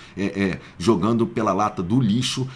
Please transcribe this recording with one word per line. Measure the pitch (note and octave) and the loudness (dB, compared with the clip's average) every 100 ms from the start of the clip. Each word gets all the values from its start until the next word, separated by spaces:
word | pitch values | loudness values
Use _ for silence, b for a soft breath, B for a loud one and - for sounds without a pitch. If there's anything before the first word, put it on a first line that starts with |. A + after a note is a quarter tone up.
| B - | B -6
é, | |
é, | G2 G2 G2 D2 B - | -4 0 0 -2 B -2
jogando | E2+ G2 G2+ A#2 A2+ | 2 2 2 2 0
pela | A#2+ G#2+ | 0 0
lata | F#2+ G#2+ - | 2 0 -2
do | F2 B2 | 0 2
lixo | C3+ B2+ B2+ C3+ C3 | 2 2 0 -4 -6